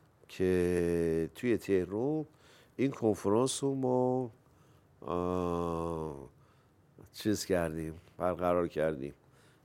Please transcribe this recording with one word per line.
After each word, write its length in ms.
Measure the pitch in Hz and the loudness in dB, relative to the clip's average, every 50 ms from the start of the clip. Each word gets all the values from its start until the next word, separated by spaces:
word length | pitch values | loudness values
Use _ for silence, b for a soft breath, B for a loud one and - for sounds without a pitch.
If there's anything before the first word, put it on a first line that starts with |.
| b b b _ - - | b b b _ -20 -12
که 1000 | - - 92 92 92 90 87 90 87 87 87 85 85 85 85 82 80 82 80 78 - | -6 -2 0 2 2 2 2 2 2 2 2 2 2 2 2 2 2 0 -2 -2 -4
توی 220 | - - 123 113 90 | -4 -2 0 0 0
تهران 680 | - - 98 92 90 87 98 107 123 143 156 156 151 - - b b b b b b b b | 0 2 2 2 2 0 -2 -2 -2 -2 -2 -4 -4 -8 -12 b b b b b b b b
این 160 | b 120 139 | b -2 -2
کنفرانس 720 | 135 - 120 110 101 - - 101 101 113 131 135 - - 139 | 0 0 2 2 2 2 2 2 4 4 4 2 0 -2 -2
رو 120 | 139 135 | -2 -2
ما، 560 | 135 131 127 127 127 127 127 127 131 127 113 110 - _ b b b b b b b b b _ _ | 0 0 2 2 2 2 2 2 0 -2 -4 -8 -16 _ b b b b b b b b b _ _
آه، 1300 | - - 85 87 90 90 90 90 90 87 85 85 87 85 85 82 85 85 82 80 78 78 73 69 69 - - - b b b b b b b b b _ _ - - - | -6 -4 -2 0 0 0 0 0 0 0 0 -2 -2 -2 -2 -2 -2 -4 -4 -4 -6 -6 -8 -10 -14 -16 -20 -20 b b b b b b b b b _ _ -20 -20 -20
چیز 340 | - - - 110 104 98 - | -14 -6 -2 0 0 0 0
کردیم، 560 | - 95 87 85 80 78 80 80 80 80 87 - - - - | 0 0 0 0 0 -2 -4 -6 -8 -10 -12 -16 -18 -8 -4
برقرار 500 | 87 90 87 82 90 87 87 90 87 87 | -2 -2 0 0 2 2 2 2 2 0
کردیم. 460 | - 78 78 80 78 65 67 71 - - _ - b b b b b b b | 0 0 0 0 0 -2 -6 -10 -12 -14 _ -20 b b b b b b b